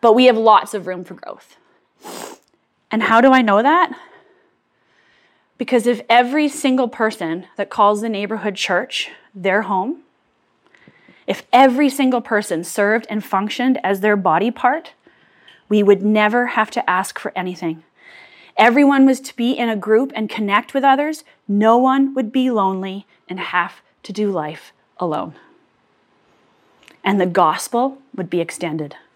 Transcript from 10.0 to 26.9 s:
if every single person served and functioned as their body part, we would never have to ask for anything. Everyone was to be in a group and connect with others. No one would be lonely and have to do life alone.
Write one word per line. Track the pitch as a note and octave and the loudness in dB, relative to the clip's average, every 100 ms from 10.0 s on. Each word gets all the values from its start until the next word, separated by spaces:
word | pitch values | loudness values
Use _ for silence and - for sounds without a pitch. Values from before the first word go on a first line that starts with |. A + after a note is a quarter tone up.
| _ _ _ _ _ _ _ _ - _ _ _ - | _ _ _ _ _ _ _ _ -20 _ _ _ -8
if | F#3+ - | -8 0
every | A#3+ C4+ B3 C#4+ | 4 6 4 0
single | C4+ C4 B3+ | 2 0 0
person | A#3+ G#3+ G#3 E3 | -2 -4 -2 -6
served | F3 - G3+ A3+ A3+ | -6 -2 0 0 -4
and | G#3+ | -10
functioned | G3+ F#3+ G#3 - B3+ B3+ | -4 -4 -4 -2 -2 0
as | F#3 G3 | -2 0
their | G#3 G#3 | 0 2
body | F#3 D#3+ G#3+ | 2 2 0
part, | B3+ - D4+ - _ _ _ _ _ _ _ _ | 0 -2 -2 -8 _ _ _ _ _ _ _ _
we | G#3 | 2
would | G3+ G3 | 4 4
never | G#3 G#3+ G#3+ A#3+ A#3+ | 4 2 2 0 -2
have | A#3 G#3+ | -2 -2
to | - - | -2 -2
ask | F3+ G3 - | -2 -4 -8
for | G#3 | -10
anything. | - F#3 F3+ E3+ D#3+ _ _ - - - - - - | -8 -8 -6 -8 -8 _ _ -20 -20 -20 -20 -14 2
Everyone | A3+ A#3+ C#4+ C#4 | 2 4 4 6
was | C4+ C4 | 4 2
to | - - | -6 -6
be | A#3 | -4
in | C4 A#3 | -2 -4
a | A3 | -4
group | G#3 A3 C4+ A#3+ | 0 0 0 -6
and | G#3+ | -8
connect | - G#3 G3+ A#3+ | -6 -2 -2 -2
with | C#4 | 0
others. | C4+ C4+ D4 D#4 - _ - | 2 2 0 -6 -14 _ -4
No | G3+ A3 A#3+ | 2 4 4
one | C4 C4+ C4+ | 4 2 0
would | C4+ A3 | -2 -4
be | C4 B3+ | -2 0
lonely | A3+ F#3+ F#3+ F#3+ G3 - _ _ | 0 -2 -2 -8 -12 -16 _ _
and | F3+ | -12
have | - F3+ F3 - _ _ | -4 -2 -4 -8 _ _
to | - | -14
do | G#3 G#3 | -6 -4
life | F#3 D3+ D#3+ - _ _ _ | -4 -6 -12 -20 _ _ _
alone. | F3 D3+ - - _ _ _ _ _ _ _ _ _ _ _ _ _ _ _ | -6 -6 -8 -14 _ _ _ _ _ _ _ _ _ _ _ _ _ _ _